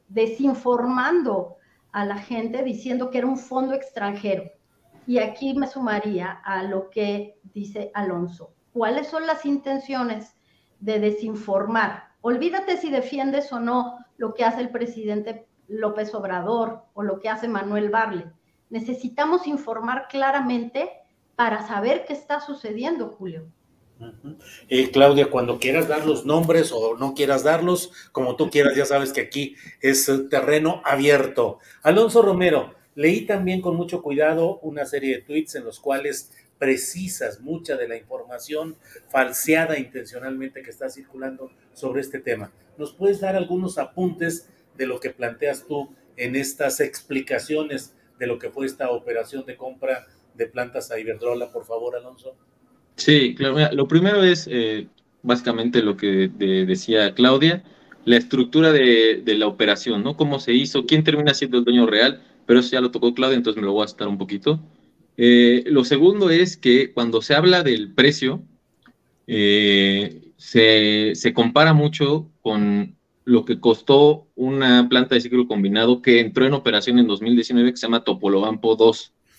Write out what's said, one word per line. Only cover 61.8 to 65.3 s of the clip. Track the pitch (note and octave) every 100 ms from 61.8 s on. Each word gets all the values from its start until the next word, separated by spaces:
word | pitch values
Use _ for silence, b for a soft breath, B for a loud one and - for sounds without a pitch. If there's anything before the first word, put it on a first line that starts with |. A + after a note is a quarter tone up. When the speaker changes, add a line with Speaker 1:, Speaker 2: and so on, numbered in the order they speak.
Speaker 3:
real, | A2+ G#2 C3 D3 b b -
pero | B2
eso | B2
ya | C3
lo | B2
tocó | A#2+ A#2+
Claudia, | A#2+ C3 B2+
entonces | A#2 G#2+
me | G2
lo |
voy | G#2
a | G#2
saltar | - G#2
un | G2
poquito. | G2 G2+ D3 D#3 - _ _ _ _ -
Eh, | A#2+